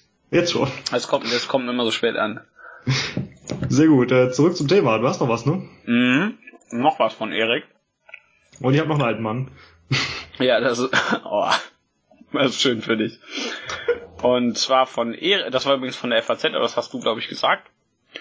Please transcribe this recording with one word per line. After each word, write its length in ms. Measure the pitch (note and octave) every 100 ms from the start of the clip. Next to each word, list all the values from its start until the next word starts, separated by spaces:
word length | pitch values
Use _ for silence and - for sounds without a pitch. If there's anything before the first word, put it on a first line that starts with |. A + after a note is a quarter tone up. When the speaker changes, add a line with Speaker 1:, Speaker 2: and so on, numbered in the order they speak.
| _ _ _
Speaker 1:
Jetzt 220 | E3 E3+
schon. 180 | - C3+ - -
Speaker 2:
Das 180 | B2 -
kommt, 160 | C#3
das 240 | A2+ A#2 -
kommt 200 | C3+ A#2+
immer 160 | B2
so 60 | A#2
spät 260 | A2 A#2 -
an. 240 | G#2+ - - _ - - - C3 - - - - - - B2+
Speaker 1:
Sehr 180 | B2+ D#3+
gut, 240 | C#3 A#2+
äh, 180 | B2+ B2+
zurück 260 | - D#3+ F3+
zum 120 | D3
Thema. 300 | G3 C#3 A2
Du 100 | B2
hast 120 | F#3+
noch 80 | C#3
was, 180 | A2+ C#3
ne? 200 | F#3 - - -
Speaker 2:
Mhm. 480 | A#2+ B2 C3+ G#3 - - - _
Noch 280 | A#2+ C#3+ -
was 160 | A2
von 180 | - G#2+
Erik. 320 | E2+ A2+ C3+ - _ _ _ _ - _ _ _ -
Speaker 1:
Und 140 | B2
ich 60 | C#3+
hab 80 | D#3
noch 80 | D3
einen 80 |
alten 180 | A#2+ G#2+
Mann. 280 | A2 A#2+ C3 - - _ - - - - - -
Speaker 2:
Ja, 220 | B2+ A2
das 180 | B2+ A#2+
ist, 100 | B2 - -
<laughs> 140 | C#3+
oh, 240 | - G#2 - - - _ _ _ _ _ -
das 180 | C#3+ C3+
ist 100 | A2
schön 220 | C#3 A#2
für 140 | - A2
dich. 200 | G#2+ - - - - - - - - - - -
Und 360 | B2 B2 A#2+ A2
zwar 280 | - C3 C3
von 280 | - A#2
Erik, 360 | A2+ E3+ G3 C#3
das 120 | B2+
war 120 | C#3 C#3
übrigens 200 | B2+ -
von 140 | B2
der 80 | A2+
F 100 | A#2+
A 60 | A2+
Z, 160 | D#3
aber 100 | -
das 140 | A#2 -
hast 160 | -
du, 80 | B2+
glaub 160 | A#2 A2+
ich, 100 | -
gesagt. 420 | - C3+ F3+ - _ _ _ _ -